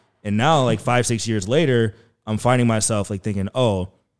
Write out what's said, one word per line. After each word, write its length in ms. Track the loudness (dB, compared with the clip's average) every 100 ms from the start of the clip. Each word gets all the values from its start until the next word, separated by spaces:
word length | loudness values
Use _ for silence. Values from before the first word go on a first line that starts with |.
| _ _
And 140 | -4 0
now, 260 | 2 2
like, 160 | 2 0
five, 260 | 0 0 0
six 220 | -2 -2
years 200 | -4 0
later, 480 | 0 2 2 0 -2 _ _ -6
I'm 120 | -2
finding 300 | 0 2 2
myself, 420 | 2 0 -2 -4
like, 120 | -6
thinking, 260 | -6 -4 -4 -2
"Oh, 340 | 0 0 -4 -10 _ _